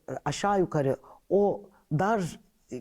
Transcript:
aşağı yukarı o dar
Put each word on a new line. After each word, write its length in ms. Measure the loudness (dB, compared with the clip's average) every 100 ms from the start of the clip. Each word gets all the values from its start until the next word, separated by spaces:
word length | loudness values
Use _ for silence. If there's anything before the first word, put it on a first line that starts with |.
| -12 -8
aşağı 340 | -6 -2 0 2
yukarı 360 | 2 0 0 -2 -6 -16 0
o 320 | 2 2 0 -8 _ -4
dar 480 | 0 2 0 -2 -8 _ _ -14 -8